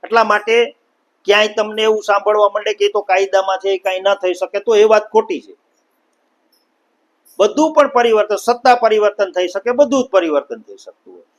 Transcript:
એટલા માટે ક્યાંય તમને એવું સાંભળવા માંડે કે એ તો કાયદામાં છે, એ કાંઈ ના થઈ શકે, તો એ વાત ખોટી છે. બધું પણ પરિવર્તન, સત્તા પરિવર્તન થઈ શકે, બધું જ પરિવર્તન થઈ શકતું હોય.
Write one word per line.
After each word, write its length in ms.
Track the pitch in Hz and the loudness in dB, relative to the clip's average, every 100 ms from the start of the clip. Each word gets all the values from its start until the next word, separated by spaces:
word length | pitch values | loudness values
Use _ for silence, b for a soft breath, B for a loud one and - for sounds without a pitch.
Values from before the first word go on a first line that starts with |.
એટલા 200 | - 226 | 0 0
માટે 520 | 220 208 208 226 233 - _ _ _ _ | 2 0 0 0 0 -6 _ _ _ _
ક્યાંય 240 | - 202 214 | 0 2 2
તમને 340 | 214 214 214 | -2 -6 -2
એવું 200 | 220 214 | 0 0
સાંભળવા 460 | 208 202 202 214 208 | 0 -2 0 2 0
માંડે 260 | 208 208 | 0 -6
કે 100 | 208 | -2
એ 40 | 202 | -2
તો 120 | 208 | -2
કાયદામાં 580 | 202 185 196 190 190 190 | -2 -2 0 -2 -2 -4
છે, 100 | 196 | -4
એ 100 | 190 | -4
કાંઈ 220 | 190 185 | -4 -4
ના 140 | 190 | -2
થઈ 200 | 175 185 | -2 -4
શકે, 260 | 180 185 202 | -4 -6 -6
તો 140 | 202 | 0
એ 100 | 214 | 2
વાત 260 | 214 214 214 | 4 2 2
ખોટી 300 | 214 214 156 | -2 -2 -8
છે. 140 | - - _ _ _ _ _ _ _ _ _ _ _ _ _ _ _ _ _ _ | -10 -20 _ _ _ _ _ _ _ _ _ _ _ _ _ _ _ _ _ _
બધું 360 | 208 214 311 | 0 2 0
પણ 140 | 311 277 | 2 2
પરિવર્તન, 480 | 254 233 214 208 208 | 2 2 2 0 -2
સત્તા 380 | - 240 262 | -2 0 2
પરિવર્તન 560 | 247 226 214 208 202 196 | 2 2 2 0 0 -4
થઈ 180 | 180 180 | -2 -4
શકે, 220 | 190 226 | -4 -6
બધું 300 | 247 285 269 | 0 2 2
જ 60 | 247 | 0
પરિવર્તન 520 | 190 170 143 - 113 | 0 0 -4 -4 -14
થઈ 160 | 104 98 | -14 -20
શકતું 380 | - - - | -20 -20 -20
હોય. 80 | 90 82 | -20 _